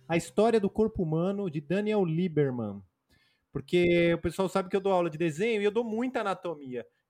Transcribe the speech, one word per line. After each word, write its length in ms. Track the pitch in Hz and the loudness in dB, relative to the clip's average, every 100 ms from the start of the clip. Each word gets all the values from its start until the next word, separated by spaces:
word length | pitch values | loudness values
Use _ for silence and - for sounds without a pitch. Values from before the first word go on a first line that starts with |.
| - | -2
A 100 | 170 | -2
História 420 | - - 220 226 | -2 2 4 4
do 100 | 196 | 0
Corpo 340 | - 220 220 | 0 0 0
Humano, 460 | 165 160 180 202 196 | -2 0 0 -2 -4
de 100 | 151 | -6
Daniel 420 | 147 190 208 214 | -4 -2 0 0
Lieberman. 800 | 180 160 180 151 139 123 107 98 98 _ _ _ _ _ _ | 0 0 0 2 0 0 -6 -8 -14 _ _ _ _ _ _
Porque 600 | 139 127 175 175 170 170 | -10 -2 2 4 4 4
o 60 | 165 | 2
pessoal 280 | 175 165 190 | -2 -2 -2
sabe 200 | 196 185 | 0 0
que 60 | 196 | -2
eu 60 | |
dou 100 | 196 | 2
aula 160 | 185 170 | 2 0
de 80 | 151 | -2
desenho 440 | 170 147 226 220 | -4 -2 -2 0
e 40 | 202 | 0
eu 60 | |
dou 120 | 208 | 0
muita 380 | 240 214 254 254 | -2 -2 -2 -2
anatomia. 640 | 202 185 175 151 135 123 110 _ _ | -2 -4 -6 -8 -8 -10 -10 _ _